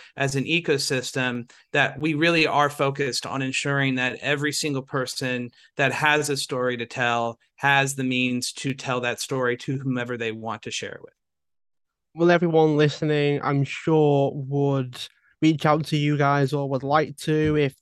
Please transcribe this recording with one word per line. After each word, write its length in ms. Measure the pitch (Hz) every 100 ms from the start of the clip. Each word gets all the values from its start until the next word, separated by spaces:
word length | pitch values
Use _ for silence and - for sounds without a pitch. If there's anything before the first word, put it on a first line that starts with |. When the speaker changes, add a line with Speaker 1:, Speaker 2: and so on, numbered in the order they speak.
| - -
Speaker 1:
as 180 | 135
an 100 | 139
ecosystem 1040 | 120 165 170 139 - 131 123 139 127 120 117 - _
that 280 | 147 127 135
we 140 | 156
really 340 | 147 165 170 147
are 220 | 139 143
focused 540 | 139 139 139 139 117
on 160 | 107 127
ensuring 560 | 131 131 143 139 135 131
that 200 | 127 120
every 340 | 131 143 147
single 320 | 139 156 135
person 680 | 127 139 127 - 127 127 123 - _ -
that 160 | 139
has 360 | 127 151 147 147
a 80 | 139
story 400 | - 131 127 123
to 80 | 117
tell 520 | - 120 120 117 117 _ _
has 380 | 139 139 135
the 100 | 135
means 480 | 127 127 127 123 123
to 200 | - 139
tell 260 | 135 - 127
that 180 | 120 117
story 360 | - 135 123 120
to 200 | - 135
whomever 380 | 139 123 120 123
they 160 | 113
want 300 | 110 110 104
to 100 | -
share 200 | - 101
it 100 | -
with. 120 | - _ _ _ _ _ _ _ _ _ _
Speaker 2:
Well, 160 | 156 170
everyone 460 | 175 175 160 156 147
listening, 640 | 151 - 156 147 143 143
I'm 220 | 131 139
sure, 680 | 135 - - 160 151 143 139
would 680 | 147 135 143 139 139 127 123 - _ _ _
reach 240 | 156 156
out 220 | 156 151 156
to 100 | 151
you 220 | 147 147
guys 340 | 143 143 139
or 160 | 143 139
would 140 | 135
like 340 | 135 151 151 143
to 400 | - 156 156 151
if 180 | 139 -